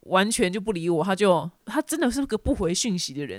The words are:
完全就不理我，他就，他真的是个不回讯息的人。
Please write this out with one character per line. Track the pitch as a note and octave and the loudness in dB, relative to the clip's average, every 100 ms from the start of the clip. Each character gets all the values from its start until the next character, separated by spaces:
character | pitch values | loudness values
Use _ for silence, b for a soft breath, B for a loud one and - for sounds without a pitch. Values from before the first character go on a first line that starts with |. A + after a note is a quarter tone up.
完 | - F#3 G#3 | 0 2 2
全 | A#3 F#3+ | 2 0
就 | G3+ | 0
不 | G3 | -4
理 | F3+ E3 | -2 0
我， | E3 | 0
他 | F3 | 0
就， | F#3+ G3+ E3+ E3 - - | 2 4 4 0 -10 -6
他 | B3 | -4
真 | D4+ E4 | -2 0
的 | C4+ | 0
是 | F#3 F3 | 0 -2
个 | G#3+ | -2
不 | - C#4 | -2 0
回 | F3 | 0
讯 | F#3 A#3+ F3+ | 0 0 -2
息 | - | -4
的 | C3+ | -6
人。 | C#3 | -8